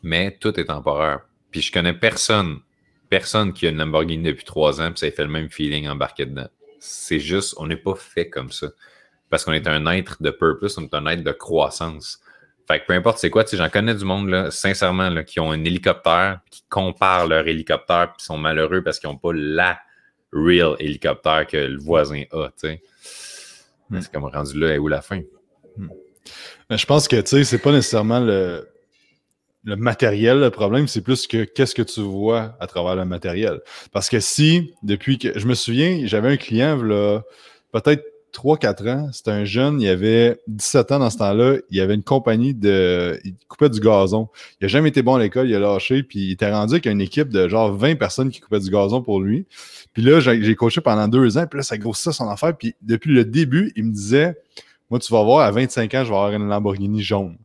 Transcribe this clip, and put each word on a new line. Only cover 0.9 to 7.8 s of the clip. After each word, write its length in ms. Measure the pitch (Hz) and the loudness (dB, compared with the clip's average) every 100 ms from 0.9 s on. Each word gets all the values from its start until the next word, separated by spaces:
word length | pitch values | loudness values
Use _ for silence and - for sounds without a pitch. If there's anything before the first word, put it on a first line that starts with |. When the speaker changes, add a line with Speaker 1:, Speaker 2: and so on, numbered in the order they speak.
| 73 78 69 _ _ _ | -2 -2 -2 _ _ _
Speaker 1:
Puis 100 | - | -8
je 120 | - | -4
connais 200 | - 85 | -2 -2
personne, 680 | 85 113 - - 110 90 69 _ _ _ _ _ | 0 -2 -2 0 0 0 -6 _ _ _ _ _
personne 440 | 95 - 110 101 | -2 0 -2 -2
qui 140 | - 85 | -2 -4
a 40 | |
une 80 | 78 | -2
Lamborghini 440 | 78 78 82 80 | -2 0 -2 -2
depuis 220 | 82 76 | -4 -6
trois 360 | - - 78 71 | -8 0 0 0
ans 120 | 82 | -4
puis 80 | 85 | -4
ça 100 | 78 | -6
fait 140 | - | -4
le 60 | 73 | -6
même 200 | 78 78 | -6 -8
feeling 380 | - 76 73 73 | -6 -6 -4 -6
embarqué 360 | 71 67 - | -6 -8 -6
dedans. 240 | 67 67 64 _ - - | -10 -10 -14 _ -20 -20
C'est 400 | - - - 80 | -18 -14 -6 -6
juste, 360 | 73 92 95 - | -2 -4 -4 -10
on 100 | 78 | -8
n'est 100 | |
pas 200 | 80 | -6